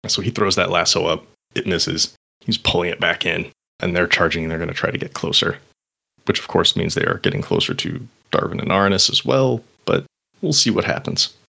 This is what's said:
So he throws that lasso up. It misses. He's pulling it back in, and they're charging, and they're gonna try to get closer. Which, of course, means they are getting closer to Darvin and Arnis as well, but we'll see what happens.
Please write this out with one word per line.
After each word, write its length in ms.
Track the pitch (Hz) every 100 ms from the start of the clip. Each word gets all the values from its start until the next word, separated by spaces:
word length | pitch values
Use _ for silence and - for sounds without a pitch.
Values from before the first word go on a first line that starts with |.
| -
So 120 | -
he 100 | 95
throws 260 | 113 101 95
that 140 | 90
lasso 360 | 87 85 - 85
up. 180 | 80 - _ _
It 120 | - -
misses. 480 | 85 - 82 - _ _ _
He's 180 | - 110
pulling 320 | - 85 87
it 100 | 82
back 240 | 85 82
in, 260 | 90 82 - _ _ _
and 140 | 90
they're 120 | 87 87
charging, 360 | - 85 82
and 60 | 80
they're 80 | 80
gonna 140 | 82
try 160 | - -
to 80 | -
get 160 | -
closer. 440 | - 80 - - - _ _ _ _ _ _ -
Which, 120 | -
of 80 | -
course, 260 | - 85 -
means 180 | 85
they 100 | -
are 140 | - -
getting 220 | - -
closer 300 | - - -
to 340 | - - 82 113 _ _
Darvin 280 | - - 90
and 100 | -
Arnis 380 | 98 98 95 -
as 140 | -
well, 380 | - 131 131 117 - _
but 200 | - - 139 _ _ _
we'll 100 | 180
see 180 | 151 -
what 140 | 101
happens. 500 | - 64 - - - - _